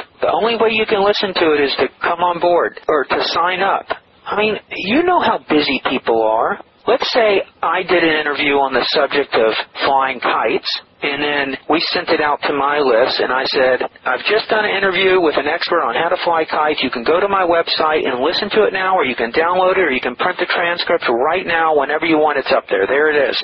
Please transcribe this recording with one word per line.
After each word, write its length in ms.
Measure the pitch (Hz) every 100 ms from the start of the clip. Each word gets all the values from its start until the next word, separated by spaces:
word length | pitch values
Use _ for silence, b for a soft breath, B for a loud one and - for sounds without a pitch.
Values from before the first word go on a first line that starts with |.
| - _
The 100 | -
only 240 | 160 214 226
way 140 | 226
you 160 | 220 220
can 180 | 208
listen 300 | 202 208 202
to 180 | 180 165
it 80 | 147
is 160 | 139 -
to 120 | 139 -
come 240 | - 170
on 140 | 175 170
board 420 | 175 170 110 - -
or 160 | 156
to 180 | 131 147
sign 360 | - 180 175 185
up." 240 | 196 160 - - _ _
I 120 | - 196
mean, 220 | 214 208 -
you 320 | - 185 262
know 180 | 349 359
how 180 | - 196
busy 440 | - - 143 131
people 380 | - 131 - 113
are. 360 | 110 110 147 202 - _ -
Let's 240 | 247 -
say 300 | 269 214 196 - _
I 200 | 175 170
did 200 | 180 180
an 140 | 165 156
interview 400 | 151 139 147 139
on 140 | 135
the 100 | 127 -
subject 440 | 165 139 143 135
of 200 | 127 110 110 - -
flying 340 | 143 135 135 127
kites, 480 | - 143 117 139 - - - _
and 200 | 147 143
then 340 | 147 147 139 131 -
we 100 | 156 -
sent 160 | 180 170
it 100 | 165
out 220 | 151 143
to 100 | -
my 280 | 147 139 147
list, 400 | 139 113 131 -
and 120 | -
I 120 | 127
said, 420 | 131 147 131 127 - -
"I've 200 | - 127
just 240 | - 214 -
done 160 | 220
an 100 | 208
interview 460 | 185 196 180 190 185
with 160 | 165 143
an 100 | 139
expert 360 | 170 - 175
on 120 | 135
how 140 | 120 165
to 80 | 180
fly 260 | - 165
kites. 380 | 160 165 151 151
You 80 | 135
can 140 | 123
go 160 | 120 165
to 80 | 202
my 140 | 196
website 600 | 175 170 165 - 160 156
and 140 | - 123
listen 320 | 139 185 208
to 140 | 220
it 80 | 196
now, 240 | 190 190 190
or 80 |
you 100 | 135
can 160 | 120 117
download 480 | 135 165 180 185 190
it, 0 |
or 120 | 175
you 80 | 127
can 160 | 127 123
print 220 | 180 180
the 80 | 175
transcript 600 | - 170 175 - 170 -
right 380 | 117 143 180 170
now. 320 | 170 160 151
Whenever 260 | 135 151
you 140 | 165 156
want, 200 | 151 139
it's 120 | -
up 160 | 127 -
there. 200 | 98 98
There 240 | 139 156
it 200 | 147 127
is." 120 | -